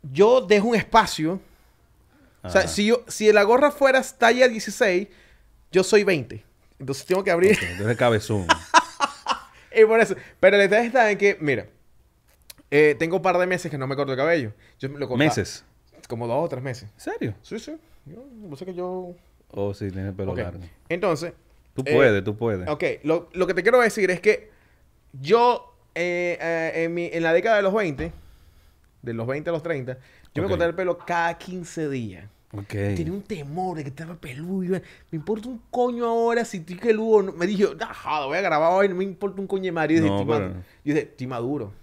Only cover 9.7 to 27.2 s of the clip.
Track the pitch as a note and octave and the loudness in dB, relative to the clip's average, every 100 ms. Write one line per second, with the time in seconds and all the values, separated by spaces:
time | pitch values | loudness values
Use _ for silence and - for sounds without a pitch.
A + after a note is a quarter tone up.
9.7 | A3 A3 A3+ G#3 F#3+ - _ F#3+ G3+ G3 | 4 6 6 2 -2 -10 _ 6 6 4
10.7 | G#3+ A#3 B3+ A3 G3+ G3+ G3+ D3+ A#2 F2 | 4 2 2 2 2 0 0 -2 -2 -4
11.7 | _ _ _ _ _ _ _ _ - _ | _ _ _ _ _ _ _ _ -20 _
12.7 | C#3+ D3+ C#3 E3 F3+ F#3 F3 F3+ F3 E3+ | 4 4 2 -2 0 0 0 0 -2 -4
13.7 | C#3+ C3 C#3 C3+ B2+ D3+ E3+ A2 - _ | -8 -6 -4 -4 -2 0 0 -2 -12 _
14.7 | _ C3+ C#3+ C3 B2 D3+ - F#2+ - _ | _ -12 -8 -4 0 0 0 -4 -10 _
15.7 | _ _ _ - A#2 A#2+ C3+ E3+ B2 C3+ | _ _ _ -12 -10 -4 -4 -4 -8 -10
16.7 | A#2+ G#2 _ - A4+ B2 - - A3 C4 | -12 -16 _ -12 -8 -8 -10 -14 -14 -14
17.7 | D#4 _ - C#3 E3 C#4 A3+ G3+ C3+ F#3 | -16 _ -20 -20 -20 -20 -20 -18 -14 -12
18.7 | F3 F3+ F#3 F3+ F3 _ _ _ - G2+ | -10 -8 -8 -12 -18 _ _ _ -6 -6
19.7 | G2 G2+ F#2 G2 F#2+ F#2+ F2+ F2+ F2 F2+ | -6 -8 -6 -8 -6 -6 -6 -8 -10 -18
20.7 | - _ F3 F#3+ D#3 E3 - _ _ _ | -20 _ -4 -2 -2 -6 -14 _ _ _
21.7 | - C3+ D3+ C3 G2+ G2 G#2 A#2 F#2+ F2+ | -10 0 4 4 4 -2 -4 -2 -2 -4
22.7 | D3 D#3+ A2 C#3+ E3 E3 F3+ F3 F#3 F#3 | -4 -4 -4 -2 -2 -4 -4 -2 0 4
23.7 | B3 A3+ A3 F#3 F3+ G#3 G#3 - _ _ | 4 2 0 -2 2 0 0 -6 _ _
24.7 | _ _ _ _ C3 C#3 A3+ B3 A3+ - | _ _ _ _ -12 2 4 4 2 -6
25.7 | _ _ D#3+ F3 F3 F3 E3+ E3 E3 D#3+ | _ _ -6 -4 -2 -2 -4 -4 -2 -2
26.7 | - E3 F3 E3+ E3 | -2 -4 -4 -4 -2